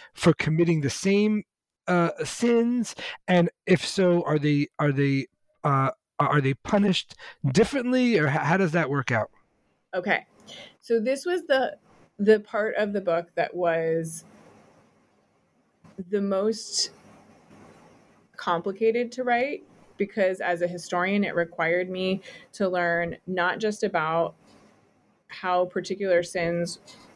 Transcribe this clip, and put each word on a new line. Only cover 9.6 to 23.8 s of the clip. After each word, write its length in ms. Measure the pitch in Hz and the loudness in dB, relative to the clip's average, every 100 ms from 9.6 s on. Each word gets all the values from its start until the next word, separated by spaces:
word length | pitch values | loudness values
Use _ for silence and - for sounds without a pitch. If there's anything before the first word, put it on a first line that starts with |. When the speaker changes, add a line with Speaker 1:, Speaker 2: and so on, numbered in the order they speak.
| _ _ _ 190 | _ _ _ -6
Speaker 2:
Okay. 320 | 190 170 - _ - - - _ | -2 -2 -4 _ -20 -20 -20 _
So 180 | - 233 | -2 0
this 260 | 226 277 349 | 0 -2 -2
was 160 | 359 339 | -2 0
the, 300 | 269 247 - _ _ _ - | 0 0 -6 _ _ _ 0
the 200 | 202 214 | 4 4
part 360 | 208 214 214 - | 2 -4 -2 -2
of 180 | 208 | -2
the 80 | 202 | -2
book 280 | 190 170 170 | 0 -2 -2
that 220 | - - 180 | -4 -4 0
was 720 | 170 165 165 165 165 - - - - - _ _ _ _ _ _ _ _ _ _ _ _ - - 175 | 0 0 0 -2 -4 -10 -18 -20 -20 -20 _ _ _ _ _ _ _ _ _ _ _ _ -20 -16 -6
the 120 | 202 | -2
most 680 | 202 190 214 220 - - - - - - - - - - - - - - _ _ _ - | 0 0 0 -2 -6 -6 -6 -8 -20 -20 -20 -20 -20 -20 -20 -20 -20 -20 _ _ _ -10
complicated 760 | - 170 196 196 226 233 240 | -4 -4 -4 -2 0 0 -2
to 120 | 247 | -6
write, 400 | 247 240 277 285 - - - - | -2 0 -2 -6 -14 -20 -12 -6
because 440 | 202 220 190 185 | -4 0 0 0
as 200 | 123 175 | -4 -2
a 60 | 175 | -2
historian, 560 | 175 - 180 185 202 | -4 -6 -2 0 0
it 120 | 196 170 | 0 -2
required 540 | 170 - 165 175 185 | -2 -2 0 0 -2
me 320 | 185 185 190 - - - | -4 -2 -4 -6 -20 -14
to 160 | - 190 | -4 -2
learn 480 | 180 170 170 170 - - | 0 0 0 -2 -6 -6
not 320 | 180 180 - | -2 -2 0
just 260 | 214 208 | -4 -2